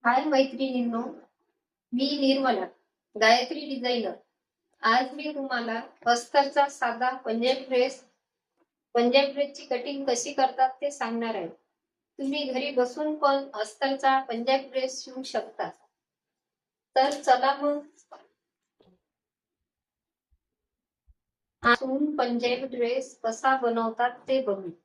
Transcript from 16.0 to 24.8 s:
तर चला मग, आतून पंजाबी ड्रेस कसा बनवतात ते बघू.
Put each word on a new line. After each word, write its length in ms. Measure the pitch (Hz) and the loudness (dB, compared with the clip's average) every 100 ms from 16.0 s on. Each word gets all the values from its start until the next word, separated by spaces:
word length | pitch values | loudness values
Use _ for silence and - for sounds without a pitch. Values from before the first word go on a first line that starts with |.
| _ _ _ _ _ _ _ _ _ - | _ _ _ _ _ _ _ _ _ 2
तर 240 | 269 285 | 2 2
चला 320 | - 247 269 285 | 2 4 4 0
मग, 180 | 294 294 285 _ _ - _ _ _ _ _ _ _ _ _ _ _ _ _ _ _ _ _ _ _ _ _ _ _ _ _ _ _ _ _ _ _ _ _ _ | -2 -2 -6 _ _ -20 _ _ _ _ _ _ _ _ _ _ _ _ _ _ _ _ _ _ _ _ _ _ _ _ _ _ _ _ _ _ _ _ _ _
आतून 520 | 240 240 262 269 302 294 | 2 2 2 -2 -2 0
पंजाबी 500 | 247 240 240 247 269 | 0 0 -2 -2 -4
ड्रेस 520 | 247 233 254 254 - | -4 -2 -2 -4 -6
कसा 320 | 226 226 269 262 | -6 0 0 2
बनवतात 640 | 240 233 226 226 247 240 - | 2 0 -2 -2 -4 -4 -2
ते 120 | 269 | 0
बघू. 280 | 214 196 185 165 | 0 -4 -6 -14